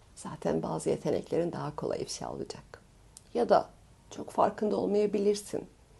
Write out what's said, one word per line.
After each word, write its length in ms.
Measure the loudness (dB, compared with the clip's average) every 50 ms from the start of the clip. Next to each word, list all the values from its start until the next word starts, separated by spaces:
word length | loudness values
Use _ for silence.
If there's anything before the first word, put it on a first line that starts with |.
| -20 -20 -20
zaten 480 | -16 -14 -12 -10 -4 -2 0 0 0
bazı 280 | 0 -2 -4 -2 0 0
yeteneklerin 640 | 0 0 0 0 0 -2 -2 0 0 0 0 0
daha 240 | -2 -4 -6 -6 -6
kolay 260 | -4 -4 -2 -2 -4
ifşa 300 | -4 -6 -6 -8 -8 -8
olacak. 500 | -6 -6 -8 -10 -10 -14 -16 -18 -20 -20 -20 -20 -20 -20 -20 -20 -20 -20 -14 -6 -2
Ya 140 | 0 4 6
da 200 | 6 6 6 2 -6 -20 -20 -20 -20 -20 -20 -14
çok 200 | -12 -12 -12 -2
farkında 460 | 2 4 4 4 2 0 0 0 2
olmayabilirsin. 880 | 2 2 2 4 2 2 2 2 2 4 2 2 2 -2 -6 -8 -8 -8 -10 -14 -20 -20 -20 -20